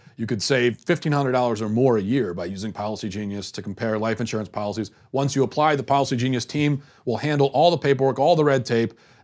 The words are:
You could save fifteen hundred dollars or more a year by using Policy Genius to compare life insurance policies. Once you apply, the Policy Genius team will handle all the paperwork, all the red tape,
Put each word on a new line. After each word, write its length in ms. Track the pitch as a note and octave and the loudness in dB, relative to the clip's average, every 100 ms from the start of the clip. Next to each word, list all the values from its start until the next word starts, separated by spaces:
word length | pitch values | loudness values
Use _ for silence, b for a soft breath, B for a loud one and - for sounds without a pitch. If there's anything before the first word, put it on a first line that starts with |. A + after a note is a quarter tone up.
| b - | b -10
You 100 | A2+ | -6
could 160 | A2+ | -4
save 360 | - C3 A#2+ - | 0 2 2 0
fifteen 340 | - F3 E3 | -2 -2 0
hundred 200 | D3 C3+ | 0 2
dollars 300 | B2+ B2 G#2+ | 2 2 0
or 60 | A2 | -2
more 300 | A2 C3 A2+ | 2 4 4
a 40 | |
year 320 | G2 C3+ G#2 | 2 0 0
by 120 | F2 F2 | -4 -8
using 260 | F#2+ G#2+ | -6 -8
Policy 360 | F#2+ G#2 G#2+ A2 | -6 -6 -6 -8
Genius 440 | F#2+ G#2 G2+ G2 | -8 -6 -8 -10
to 100 | - | -10
compare 360 | G2 G2 A#2 A2 | -10 -6 -4 -2
life 220 | A2 A2 | -2 -2
insurance 280 | A#2 A2 G#2 | -4 -4 -6
policies. 420 | - G#2 G#2 G2+ b b | -6 -6 -6 -8 b b
Once 240 | C3 C#3 C#3 | -2 0 0
you 60 | |
apply, 340 | C3 - D3+ D3 | 0 2 2 0
the 60 | |
Policy 340 | A#2 C#3 C3+ C3 | 2 0 2 0
Genius 280 | B2+ B2+ | 0 -2
team 380 | - D3 D3 C#3 B B | -2 0 0 0 B B
will 140 | - G#2+ | -4 -2
handle 300 | D3 D3 C#3 | 0 2 2
all 220 | C3 E3+ | 4 4
the 80 | E3+ | 4
paperwork, 400 | C#3+ C3 C3+ B2+ | 2 2 2 2
all 160 | C#3+ | 2
the 100 | E3+ | 4
red 200 | D3 C3+ | 4 2
tape, 300 | A#2 A#2 A2+ b b b | 2 0 0 b b b